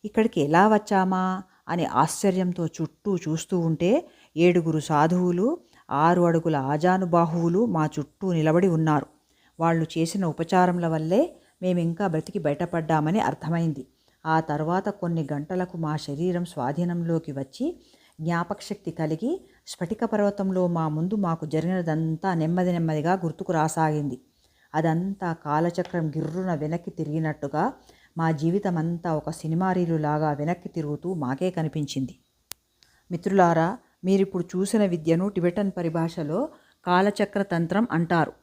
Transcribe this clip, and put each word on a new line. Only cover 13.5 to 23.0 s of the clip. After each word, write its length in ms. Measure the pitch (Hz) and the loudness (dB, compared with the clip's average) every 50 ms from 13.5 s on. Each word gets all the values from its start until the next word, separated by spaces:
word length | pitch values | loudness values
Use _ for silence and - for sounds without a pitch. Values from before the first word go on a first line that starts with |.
| 170 170 170 160 143 131 127 _ _ _ _ _ _ _ - | -2 0 0 -2 -2 -4 -10 _ _ _ _ _ _ _ -2
ఆ 140 | 160 160 160 | 0 0 0
తర్వాత 480 | 160 160 147 147 156 160 175 190 196 208 | 0 0 -4 -2 -2 -2 -2 -2 -2 -4
కొన్ని 380 | 196 - 180 170 170 165 151 135 | -6 -4 -4 -4 -2 -4 -4 -4
గంటలకు 440 | 151 143 151 - 185 185 180 180 - | -6 -6 -6 -6 -4 -4 -4 -6 -6
మా 200 | 165 160 156 151 | -6 -4 -4 -4
శరీరం 480 | 151 - - 143 147 170 185 175 175 175 | -6 -6 -8 -6 -4 -2 -2 -2 -2 -4
స్వాధీనంలోకి 880 | 170 - 151 123 127 143 165 175 175 175 170 170 165 165 165 165 - | -6 -6 -4 -4 -4 -2 -2 -2 -2 -2 -4 -2 -2 -2 -2 -2 -6
వచ్చి, 480 | 139 139 135 - - - 247 330 349 - _ _ _ _ _ _ _ - | -8 -8 -8 -10 -8 -6 -6 -6 -6 -8 _ _ _ _ _ _ _ -8
జ్ఞాపకశక్తి 680 | 156 165 170 170 170 - 202 - - - 202 - _ 160 | -4 -4 -2 -2 -4 -4 -8 -10 -8 -10 -12 -8 _ -10
కలిగి, 580 | 160 - 160 156 160 160 214 262 359 381 - - _ _ _ | -6 -4 -2 -2 -2 -2 -2 -4 -4 -6 -8 -18 _ _ _
స్ఫటిక 380 | - - _ 180 165 220 - 233 | -20 -10 _ -6 -6 -4 -4 -2
పర్వతంలో 640 | 226 226 208 208 202 202 202 190 190 185 185 180 | -2 0 0 0 0 0 -2 -4 -2 0 0 0
మా 220 | 180 170 165 160 156 | 0 0 0 0 0
ముందు 260 | 151 156 165 185 220 | 0 -2 -2 -2 -2
మాకు 320 | 214 196 170 165 160 156 | -2 0 -2 -2 -4 -4
జరిగినదంతా 880 | 156 151 156 156 175 185 185 170 160 156 160 160 160 160 156 - 190 180 | -2 -2 -2 0 0 -2 -2 -2 -2 -2 0 0 -2 -2 -2 -2 0 0
నెమ్మది 380 | 165 156 160 175 185 180 180 | 2 0 2 2 2 2 2
నెమ్మదిగా 400 | 175 170 165 160 156 151 | 0 0 0 0 0 0